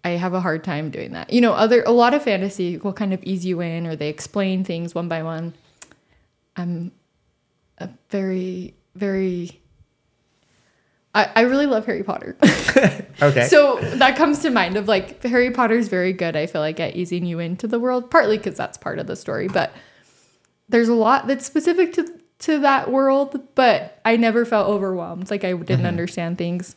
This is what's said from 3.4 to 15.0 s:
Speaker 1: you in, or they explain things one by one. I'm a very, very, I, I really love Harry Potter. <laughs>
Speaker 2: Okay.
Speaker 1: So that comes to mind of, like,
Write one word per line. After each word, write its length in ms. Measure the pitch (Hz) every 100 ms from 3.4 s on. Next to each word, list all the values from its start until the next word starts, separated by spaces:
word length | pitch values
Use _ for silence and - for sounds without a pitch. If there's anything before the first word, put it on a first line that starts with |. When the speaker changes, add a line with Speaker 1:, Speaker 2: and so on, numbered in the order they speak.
| 180
Speaker 1:
you 140 | 175
in, 240 | 170 165 170
or 100 | 156
they 140 | 151
explain 540 | 151 - 202 190 185
things 320 | 185 170 170 170
one 120 | 170
by 120 | 165
one. 300 | 165 160 170 - _ _ - _ _ _ _ _ _ -
I'm 360 | 175 170 175 _ _ _ _ _ _ _ _ _
a 120 | 190 - _
very, 640 | 202 190 185 185 180 180 _ _ 185
very, 640 | 202 190 190 180 175 - _ _ _ _ _ _ _ _ _ _ _ _ _ _ _
I, 160 | 208 196 226
I 60 |
really 240 | 247 269 285
love 200 | 226 220
Harry 180 | 180
Potter. 340 | 202 - - -
<laughs> 60 | - - - - 214 - - -
Speaker 2:
Okay. 220 | 147 139 120
Speaker 1:
So 300 | 294 285 247 - 262
that 180 | 262 269
comes 240 | 302 285
to 100 | 320
mind 280 | 240 175 196
of, 100 | 202
like, 340 | 196